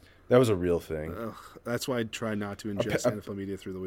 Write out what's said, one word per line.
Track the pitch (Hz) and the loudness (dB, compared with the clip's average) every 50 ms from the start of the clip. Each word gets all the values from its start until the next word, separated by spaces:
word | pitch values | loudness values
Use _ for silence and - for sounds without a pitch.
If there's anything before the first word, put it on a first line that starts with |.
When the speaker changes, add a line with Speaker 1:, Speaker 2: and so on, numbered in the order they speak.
| - - - - - - | -20 -20 -20 -10 0 6
Speaker 1:
That | 123 - | 8 8
was | 131 113 | 8 8
a | 104 | 4
real | 87 87 90 85 82 | 4 4 4 4 2
thing. | - - 80 78 76 80 82 101 | 2 -2 -6 -6 -4 -6 -6 -8
Speaker 2:
Ugh, | 113 110 98 - - - - - - | -8 -8 -10 -12 -16 -18 -18 -12 -6
that's | 120 120 120 - - | -4 -4 -4 -2 -2
why | 127 120 | -2 -2
I | 117 | -2
try | 110 - - 120 110 107 | -2 -4 -6 -4 -2 -2
not | 104 104 101 101 - | -2 -4 -4 -6 -6
to | - 107 | -6 -4
Speaker 1:
Appa-, | 101 98 - 107 | -2 -2 0 0
Speaker 2:
ingest | - - - | 0 0 0
Speaker 1:
app-, | 120 110 | 0 0
Speaker 2:
N | 104 | -2
F | - - | -4 -8
L | 104 | -8
media | 98 98 95 98 92 | -6 -6 -6 -6 -6
through | - 98 92 | -8 -8 -8
the | 92 92 | -6 -4